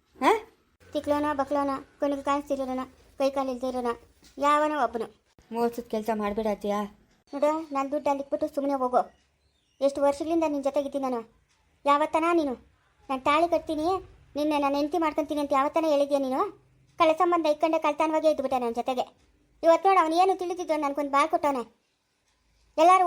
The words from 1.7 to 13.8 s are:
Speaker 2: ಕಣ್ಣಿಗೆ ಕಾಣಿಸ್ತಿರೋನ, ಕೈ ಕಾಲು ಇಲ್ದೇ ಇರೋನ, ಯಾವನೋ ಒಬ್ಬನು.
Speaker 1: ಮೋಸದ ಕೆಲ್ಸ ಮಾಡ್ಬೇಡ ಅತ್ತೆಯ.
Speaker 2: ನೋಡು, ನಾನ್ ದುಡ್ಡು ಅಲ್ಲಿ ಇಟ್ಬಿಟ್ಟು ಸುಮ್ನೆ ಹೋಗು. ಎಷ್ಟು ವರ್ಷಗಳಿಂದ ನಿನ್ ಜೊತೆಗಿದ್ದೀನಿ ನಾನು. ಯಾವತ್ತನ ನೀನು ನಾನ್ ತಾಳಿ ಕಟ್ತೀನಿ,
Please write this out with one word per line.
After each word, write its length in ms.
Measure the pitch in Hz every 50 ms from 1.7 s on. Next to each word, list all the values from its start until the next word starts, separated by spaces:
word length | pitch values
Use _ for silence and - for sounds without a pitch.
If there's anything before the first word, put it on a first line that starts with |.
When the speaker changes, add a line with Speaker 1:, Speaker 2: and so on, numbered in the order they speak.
| 269 277 294 - _ _
Speaker 2:
ಕಣ್ಣಿಗೆ 240 | 294 285 285 277 277 285
ಕಾಣಿಸ್ತಿರೋನ, 540 | 277 285 294 - 277 262 269 254 254 254 262 - - _ _ _ _ _
ಕೈ 100 | 277 269 269
ಕಾಲು 160 | 277 269 262 254
ಇಲ್ದೇ 140 | 240 254 262
ಇರೋನ, 200 | 247 254 240 - 480 480 - _ _ _ _ - _ - 277
ಯಾವನೋ 320 | 285 294 294 302 302 302 294 254
ಒಬ್ಬನು. 220 | 226 233 233 220 - - _ _ _ _ - _ _ 226
Speaker 1:
ಮೋಸದ 320 | 233 240 233 233 240 240 - -
ಕೆಲ್ಸ 160 | 220 214 233 220 208
ಮಾಡ್ಬೇಡ 260 | 208 202 202 226 220 220 202
ಅತ್ತೆಯ. 200 | 196 - 202 202 208 208 202 - _ _ _ _ _ _ _ -
Speaker 2:
ನೋಡು, 180 | 277 269 294 311 320 330 302 277
ನಾನ್ 120 | 277 277 269
ದುಡ್ಡು 180 | 285 302 - 294
ಅಲ್ಲಿ 120 | 277 277 277
ಇಟ್ಬಿಟ್ಟು 220 | - 294 294 302 302 -
ಸುಮ್ನೆ 200 | 285 269 285 277 262 254
ಹೋಗು. 180 | 254 247 226 190 - - _ _ _ _ _ _ _ _ _ _ _ _ _
ಎಷ್ಟು 180 | 269 277 277 285 277
ವರ್ಷಗಳಿಂದ 400 | 285 285 - 330 311 339 339 320 311 294
ನಿನ್ 100 | 285 262 277
ಜೊತೆಗಿದ್ದೀನಿ 380 | 269 294 285 277 - 285 269 254
ನಾನು. 140 | 254 233 220 - _ _ _ _ _ _ _ _ _ _ _
ಯಾವತ್ತನ 460 | 277 285 294 311 302 320 320 320 339 349 339
ನೀನು 140 | 302 277 240 - - _ _ _ _ _ _ _ _ -
ನಾನ್ 120 | 269 262 254 302
ತಾಳಿ 200 | 285 311 339 339 330
ಕಟ್ತೀನಿ, 340 | 320 320 - 320 294